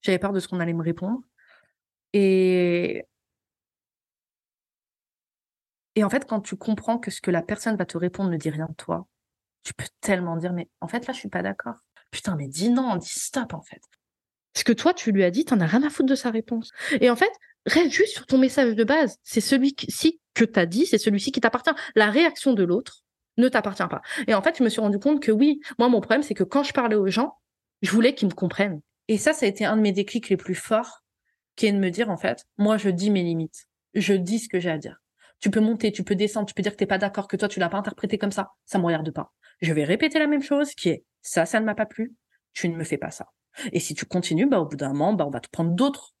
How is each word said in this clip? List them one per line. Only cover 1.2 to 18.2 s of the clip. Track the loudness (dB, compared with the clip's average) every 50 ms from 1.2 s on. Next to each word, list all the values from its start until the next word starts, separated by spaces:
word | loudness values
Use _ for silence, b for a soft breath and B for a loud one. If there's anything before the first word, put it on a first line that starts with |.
| -8 _ _ b b b b b b b b b _ _ _ _ _ _ 0
Et, | 2 4 4 4 4 4 4 4 4 2 2 2 0 0 -2 -4 -6 -10 _ _ _ _ _ _ _ _ _ _ _ _ _ _ _ _ _ _ _ _ _ _ _ _ _ _ _ _ _ _ _ _ _ _ _ _ _ _ _ _ _ _ _ _ _ _ _ _ _ _ _ _ _ _ _ _ _ _
et | 2 2
en | 2
fait, | 2 -2 -2
quand | -2 -4 -6
tu | -4 -6 -10
comprends | -8 -2 -2 -2 -2 0 -2 -2 -2
que | -2 -8
ce | -10 -6
que | -2 0 0
la | 0 0
personne | -4 -8 -4 -2 -4 -2
va | -2 -4
te | -4 -4 -4
répondre | -4 -4 -2 -2 -2 -2
ne | -2
dit | -2 -4 -4
rien | -6 -6 -8
de | -8 -10
toi, | -14 -8 -6 -6 -6 -6 _ _ _ _ _ _ _ _ _ _ _ _
tu | -16 -14
peux | -12 -14 -14 _ _
tellement | -2 -2 0 0 0 -4 -4
dire, « | -4 -4 -4 -4
Mais | -6 -8 _ _ _
en | -12
fait, | -8 -8 -6 -6 -6
là, | -10
je | -10
suis | -10 -8
pas | -6 -4 -4
d'accord. | -4 -6 _ -10 -12 -12 _ _ _ _ b b b -14
Putain, | -8 -6 -4 -4
mais | -4 -6
dis | -8 -6 -2 0 2
non, | 2 2 2 0 -2
dis | -4 -4 -8
stop, | -10 -8 -8 -6 -6 -6 -6 -6 -10
en | -14 -14
fait. » | -18 -20 -20 _ _ _ _ _ _ _ _ _ _ _ _ _ _ _
Ce | -2 2
que | 2 2
toi, | 4 4 0 0
tu | 2 0 0
lui | 2 4 4
as | 2 2
dit, | 0 0
t'en | 2 2 2
as | 2
rien | 2 2 2 2
à | 0
foutre | 0 0 2 2
de | 2
sa | 0 0 -4
réponse. | -4 -4 -4 -4 -6 -8 -8 -10 B B B B 0 2
Et | 4 4
en | 4
fait, | 4 2 0 0 -6 b b b b _
reste | 2 4 4 4 4
juste | 4 2 2 2 2
sur | -10